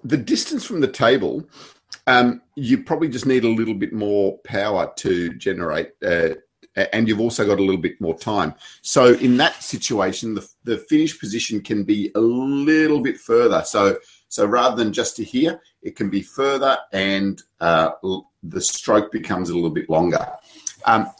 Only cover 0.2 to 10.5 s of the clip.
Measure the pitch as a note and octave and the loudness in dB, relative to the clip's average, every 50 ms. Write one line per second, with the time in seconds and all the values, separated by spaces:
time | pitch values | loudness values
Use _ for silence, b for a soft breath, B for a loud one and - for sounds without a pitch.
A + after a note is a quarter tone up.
0.2 | A#2 - - - - - D#4+ B3+ - - A3+ F3 C#3 B2+ - - - A2+ B2+ C3 | 0 0 -2 -2 -2 -2 -6 -6 -6 -6 -4 -2 -2 -2 0 2 2 4 4 2
1.2 | G2 F2 - - E3 - B B B B B B B _ - - _ - B2+ B2 | 2 -2 -4 -6 -8 -12 B B B B B B B _ -20 -6 _ 2 4 4
2.2 | B2 B2 A#2+ - - _ _ - C#3 A#2+ C3 - C#4 - E3+ D3 E3 D#3 B2 B2 | 4 4 2 -2 -8 _ _ -6 -2 0 0 0 0 -2 -2 -2 -2 -2 -4 -2
3.2 | - C#3 C3 B2+ A2+ A#2 A2+ A2 A2+ A2 A2 F#2+ G2+ G2 - G#2+ G#2 G#2 G#2 G#2 | 0 0 2 2 2 2 0 0 0 -2 -4 -4 -6 -6 -4 -4 -2 0 0 0
4.2 | G2+ F#2+ - - - - - G2+ G2+ G#2+ G#2 F2+ E2+ - - - - G2 F#2 F2+ | 0 0 -2 -4 -10 -8 -4 -2 -2 0 0 -2 -2 -4 -6 -6 -2 -2 0 0
5.2 | F2 E2+ E2 - - G2 F#2+ F2+ F2+ D#2+ D2+ E2 E2 - - _ - - F2 E2+ | -2 -4 -6 -6 -4 -4 -4 -4 -4 -4 -4 -4 -6 -6 -8 _ -4 -2 0 2
6.2 | E2 D#2+ - - - _ _ _ _ _ - F#2+ G2 - - A2 A2+ A2 A2 G2+ | 0 0 -2 -4 -12 _ _ _ _ _ -4 -4 -4 -2 0 0 0 0 2 0
7.2 | A2+ A#2+ A2+ - A2 G2+ G2+ F#2+ G2 F#2+ F#2+ F#2 D#2+ F2 - - G2 E2 D#2+ - | 0 0 0 0 0 2 2 2 2 2 0 0 -2 -4 -6 -6 -6 -6 -6 -6
8.2 | - A2+ G#2+ G2+ F2 D#2 D2+ - B B B B B - - D3 B2+ B2 A#2+ - | -6 -4 -2 -2 -2 -4 -6 -10 B B B B B -2 4 6 8 8 8 6
9.2 | C#3 B2+ B2 B2 D3 E3+ - - - - - G#2+ - - B2 G#2 F#2+ F#2+ F#2+ - | 4 4 4 4 2 0 0 -4 -8 -8 -8 -6 -4 -2 -2 0 0 0 -2 -4
10.2 | - A2+ A2 G2+ - - | -6 -6 -6 -8 -8 -12